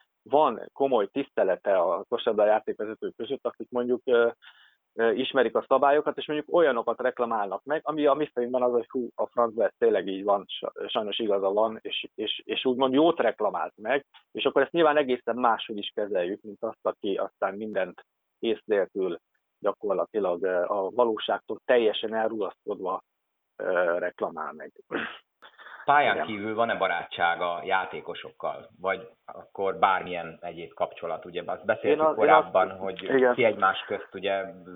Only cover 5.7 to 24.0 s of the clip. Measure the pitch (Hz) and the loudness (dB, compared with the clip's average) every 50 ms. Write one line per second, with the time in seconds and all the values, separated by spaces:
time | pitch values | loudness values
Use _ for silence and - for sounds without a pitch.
5.7 | 135 127 143 139 143 151 147 151 - 143 - - 151 151 - - - 175 165 139 | 4 4 6 4 4 4 2 0 -4 -6 -6 -6 -6 -6 -4 0 2 4 4 4
6.7 | 123 113 104 120 113 - 123 127 - - 120 117 113 107 101 95 95 - - 139 | 4 2 -2 -2 -2 -2 -2 -2 0 -2 -2 -2 0 -2 -2 -4 -6 -8 -4 -4
7.7 | 151 160 - 147 156 151 147 143 135 151 151 - _ 123 120 120 127 127 123 123 | -4 -4 -4 -4 -2 2 4 4 4 2 0 -2 _ -4 -4 -2 0 0 2 2
8.7 | 120 117 113 - - 127 117 - - - 107 - _ 123 117 113 107 113 101 92 | 2 0 -2 -2 -4 -6 -6 -6 -6 -6 -6 -2 _ 0 0 0 2 0 0 0
9.7 | - _ 117 113 107 95 90 98 95 95 101 104 98 101 - - - - - - | 2 _ 2 4 4 2 0 -2 -6 -2 0 0 0 0 -2 -6 -10 -8 -8 -8
10.7 | - - 101 98 - 117 107 101 98 - 113 104 98 98 98 98 101 107 110 110 | -8 -8 -8 -4 -4 -4 -4 -4 -4 -4 0 0 0 2 2 2 2 2 2 2
11.7 | 110 110 - 98 - - - - _ - 110 107 - - - - - - - 131 | 0 -6 -10 -8 -8 -8 -8 -10 _ -8 -6 -6 -6 -8 -8 -6 -6 -2 0 0
12.7 | 123 127 135 131 131 143 160 170 165 - 120 110 - - 107 95 90 85 80 87 | 2 2 2 2 4 4 4 4 4 2 0 0 0 0 -2 -2 -2 -4 -6 -8
13.7 | - - 107 117 139 143 - _ - - _ _ - 110 101 131 - 143 131 - | -8 -8 -4 -2 -2 -2 -4 _ -18 -20 _ _ -8 -4 -2 0 2 2 2 2
14.7 | - 170 160 151 147 151 143 127 123 - - 117 113 123 127 117 110 101 - - | 2 2 4 4 4 2 2 2 -2 -2 -2 -4 -2 0 2 2 2 0 -4 -8
15.7 | 110 101 98 - - 107 104 101 101 90 87 90 104 - - 104 98 - 113 110 | -10 -10 -10 -8 -6 -6 -4 -2 -2 -2 -2 -2 -4 -8 -10 -16 -12 -8 -8 -8
16.7 | - - - 95 - - - 98 95 - 98 - - _ 104 95 95 104 110 107 | -8 -4 -4 -6 -4 -4 -4 -4 -2 -2 -4 -6 -4 _ -4 -4 -4 -6 -8 -4
17.7 | 104 98 92 90 - - - _ _ _ _ _ _ _ 117 117 107 - - - | -4 -4 -4 -4 -6 -14 -20 _ _ _ _ _ _ _ -4 -4 -4 -4 -2 0
18.7 | 104 98 90 - - 98 95 90 82 - _ _ _ _ _ _ _ _ 104 101 | 2 2 2 0 -2 -4 -4 -4 -4 -8 _ _ _ _ _ _ _ _ -2 -2
19.7 | 95 - - 101 95 85 - - - 107 95 90 87 87 95 92 90 87 87 - | -2 -2 -2 -2 -2 -2 -2 -2 -2 -2 0 0 0 0 -2 0 0 0 0 0
20.7 | 104 101 95 92 104 123 123 113 110 - - - 101 101 - - 107 - _ - | 0 -2 -2 -2 0 0 2 2 0 -2 -2 -2 -4 -4 -4 -8 -12 -6 _ 2
21.7 | 127 120 113 104 - - 113 104 110 110 113 110 113 107 95 87 - _ _ 104 | 4 4 4 2 2 0 -4 -4 -2 -2 -2 -2 -2 -4 -4 -6 -8 _ _ -8
22.7 | 98 95 95 90 92 98 - _ _ _ _ _ _ _ _ _ _ - 98 92 | -8 -4 -4 -4 -4 -6 -8 _ _ _ _ _ _ _ _ _ _ -6 -4 0
23.7 | 92 87 90 85 87 87 | 0 2 2 2 0 0